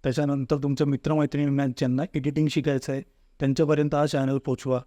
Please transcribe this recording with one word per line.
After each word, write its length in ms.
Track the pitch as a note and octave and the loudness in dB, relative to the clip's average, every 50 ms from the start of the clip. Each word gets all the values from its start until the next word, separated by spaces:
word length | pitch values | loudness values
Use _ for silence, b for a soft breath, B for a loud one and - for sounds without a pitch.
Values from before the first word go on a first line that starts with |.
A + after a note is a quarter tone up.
| - | -2
त्याच्यानंतर 540 | C#3 B2 D#3 D3 C#3+ C#3+ C#3 C3 - D3+ | -2 0 0 0 0 0 -2 0 0 -2
तुमच्या 300 | D3 C3+ C#3+ C#3 B2+ D#3 | 0 0 -2 0 2 2
मित्रमैत्रिणींना 800 | C#3+ C#3 C3 - D#3 D#3 D#3 D3 D3 - C#3+ D3 C#3+ C#3 C#3 C#3 | 0 0 0 0 0 2 2 0 0 0 0 0 0 0 0 0
ज्यांना 360 | C3+ B2 - C#3+ B2+ B2+ C3 D3+ - - | -2 -2 -2 -2 0 0 0 -2 -2 -4
एडिटिंग 320 | D3+ C3 D3 C#3 D#3 D#3 | -4 -4 -2 0 0 0
शिकायचं 460 | D3+ - D#3+ C3 D#3 C#3 C3 - - C3+ | 0 0 0 0 0 -2 -2 -2 -4 -6
आहे, 80 | C3+ - _ _ _ _ _ _ _ | -6 -8 _ _ _ _ _ _ _
त्यांच्यापर्यंत 560 | D3 C3+ C3+ - D#3+ D3 D3+ C3+ D3 D3 D3 | 0 0 2 2 4 4 4 2 2 2 2
हा 120 | C#3+ D3 | 0 0
चॅनल 300 | D3+ - C#3+ C3+ C3 C3+ | 2 0 0 0 0 0
पोचवा, 440 | C3+ - - B2+ - - C3+ B2+ B2 B2 | -2 -2 -2 -4 -4 0 -2 -2 -2 -2